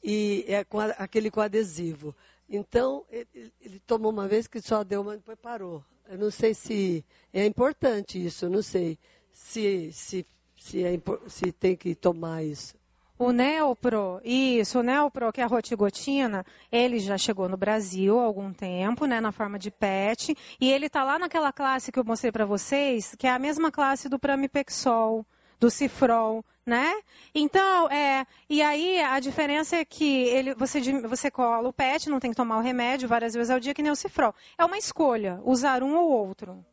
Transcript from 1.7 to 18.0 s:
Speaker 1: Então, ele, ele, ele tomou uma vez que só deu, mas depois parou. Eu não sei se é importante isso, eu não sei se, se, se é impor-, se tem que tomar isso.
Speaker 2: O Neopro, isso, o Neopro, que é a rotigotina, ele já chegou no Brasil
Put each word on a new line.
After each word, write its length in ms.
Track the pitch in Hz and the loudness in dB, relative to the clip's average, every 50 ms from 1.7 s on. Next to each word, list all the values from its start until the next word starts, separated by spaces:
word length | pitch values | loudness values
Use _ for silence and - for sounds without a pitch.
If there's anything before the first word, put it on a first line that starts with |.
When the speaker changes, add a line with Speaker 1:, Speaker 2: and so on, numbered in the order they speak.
| 156 156 175 165 160 147 143 151 143 _ _ _ _ _ _ _ | -4 -8 -8 -8 -8 -8 -12 -14 -16 _ _ _ _ _ _ _
Speaker 1:
Então, 540 | - 202 208 _ - 240 240 262 269 277 - _ | -8 -8 -8 _ 0 0 2 2 -2 -6 -10 _
ele, 160 | - 226 240 _ _ | -14 -14 -14 _ _
ele, 200 | 254 233 220 _ _ | -20 -20 -20 _ _
ele 200 | _ 220 185 196 | _ -20 -20 -20
tomou 300 | _ _ 233 220 220 220 | _ _ -2 0 0 0
uma 160 | 220 208 196 | -2 -2 -2
vez 220 | 196 202 220 233 - | 0 0 0 0 -2
que 140 | - 233 | -10 -12
só 240 | 202 - 226 214 208 | -6 -2 -2 -2 -2
deu, 180 | 185 202 202 202 | -2 -4 -4 -4
mas 140 | 208 208 214 | -6 -8 -12
depois 200 | _ - 220 _ | _ -18 -20 _
parou. 460 | _ 233 240 226 196 180 170 151 139 _ _ _ _ _ | _ -14 -12 -12 -10 -12 -12 -14 -16 _ _ _ _ _
Eu 100 | 196 185 | -8 -4
não 140 | 208 208 | -4 -4
sei 220 | 202 - - 226 220 | -2 2 2 2 2
se 500 | - - - 226 208 196 185 170 160 151 _ _ _ _ _ - | 0 -4 -4 -2 0 0 0 0 -2 -4 _ _ _ _ _ -2
é 120 | 185 202 | 2 2
importante 800 | 214 220 - 240 277 311 _ - 269 233 208 202 - - 185 180 | 2 2 2 2 0 0 _ 0 0 0 0 -4 -6 -8 -6 -6
isso, 200 | 170 165 - - | -6 -6 -4 -4
eu 40 | 175 | -2
não 120 | 180 202 | 0 0
sei 360 | 208 - - 190 180 165 160 - _ _ _ _ _ _ _ | -2 0 -2 0 0 0 -4 -6 _ _ _ _ _ _ _
se, 580 | _ - - - 226 214 202 196 185 165 156 | _ -20 -14 -8 -2 0 0 0 0 -4 -6
se, 340 | 165 - - - - 185 170 _ _ _ _ _ _ _ | -12 -14 -14 -8 -8 -8 -8 _ _ _ _ _ _ _
se 240 | - - - - | -20 -10 -4 -2
é 120 | 185 175 180 | 0 0 0
impor-, 300 | 175 - - - - - - | -2 -2 -4 -6 -6 -8 -14
se 240 | - - - 180 | -10 -4 -4 -4
tem 240 | 165 _ - 185 185 | -4 _ 2 2 2
que 180 | 175 - 180 165 | 2 -2 -6 -6
tomar 480 | - - 180 175 165 165 165 165 160 | 2 2 2 2 2 -4 -8 -6 -6
isso. 380 | 160 156 147 139 - - - _ _ _ _ _ _ _ _ _ | -6 -6 -8 -10 -14 -18 -20 _ _ _ _ _ _ _ _ _
Speaker 2:
O 120 | 247 247 247 | 2 2 4
Neopro, 880 | 240 247 277 302 320 311 285 247 - - 247 233 214 202 190 180 185 - | 4 4 2 2 2 2 0 0 0 0 0 0 0 -2 -2 -6 -8 -4
isso, 560 | 233 240 262 269 262 247 233 214 190 - 254 | 0 2 2 4 4 4 2 2 2 0 0
o 20 | |
Neopro, 520 | 240 240 262 285 294 285 - 269 240 226 220 | 2 2 2 2 2 2 0 -2 -2 -2 0
que 80 | - | 0
é 20 | 247 | -2
a 40 | 233 | 0
rotigotina, 1000 | 240 240 214 - 240 208 208 202 - - - - 277 277 269 240 208 190 185 - - - - _ | 0 0 0 -2 -2 0 0 0 0 -4 -4 -2 0 0 0 0 -2 -4 -8 -10 -16 -20 -16 _
ele 280 | - 240 240 247 240 233 | 2 2 2 4 2 0
já 180 | 196 196 202 190 | -2 -2 -2 -2
chegou 320 | - - 214 190 190 180 | 0 -2 -2 -2 -2 -2
no 80 | 190 190 | -2 -2
Brasil 600 | 190 202 214 220 208 190 180 185 | 0 0 0 0 -2 -4 -2 0